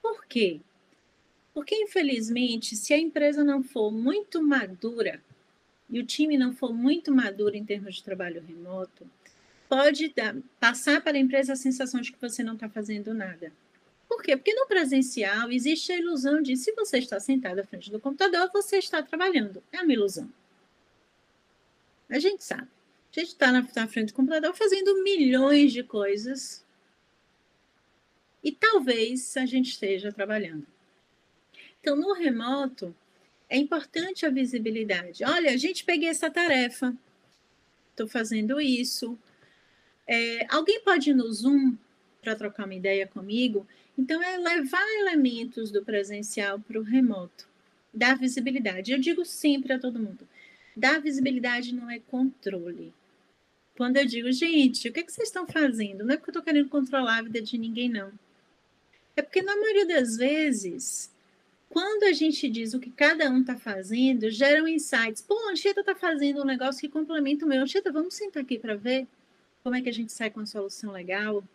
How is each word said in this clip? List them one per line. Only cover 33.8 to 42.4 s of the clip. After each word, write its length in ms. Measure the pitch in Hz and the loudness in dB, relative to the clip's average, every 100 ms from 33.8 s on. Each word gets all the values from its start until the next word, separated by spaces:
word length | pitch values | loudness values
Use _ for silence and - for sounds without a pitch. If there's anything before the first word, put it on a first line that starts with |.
| - 330 359 370 320 | -4 -6 -6 -2 -2
a 40 | |
visibilidade. 920 | 269 254 247 220 220 214 180 175 170 | 0 0 -2 -4 -4 -2 -4 -4 -6
"Olha, 300 | 214 339 320 | -2 2 2
a 40 | 254 | 2
gente, 280 | 311 370 | 0 -4
peguei 240 | - 339 330 | -2 0 0
essa 220 | 320 320 | 0 -2
tarefa, 640 | 320 339 269 247 247 254 247 _ _ _ _ _ _ _ _ _ | 0 2 2 2 -2 -4 -4 _ _ _ _ _ _ _ _ _
tô 140 | - 220 | -10 -6
fazendo 520 | 247 226 220 214 277 | -4 -2 -2 0 0
isso. 560 | 294 247 247 - 226 240 _ _ _ _ _ _ _ _ - | 2 0 0 -4 -8 -10 _ _ _ _ _ _ _ _ -2
É, 400 | 233 233 233 240 | 0 0 -4 -2
alguém 320 | 294 320 453 | 0 2 2
pode 300 | - 359 277 | 4 4 4
ir 40 | |
no 160 | 262 233 | 2 2
Zoom 460 | 208 240 285 262 233 _ _ _ _ | 0 4 6 4 0 _ _ _ _
pra 140 | - | -6
trocar 300 | 220 | -4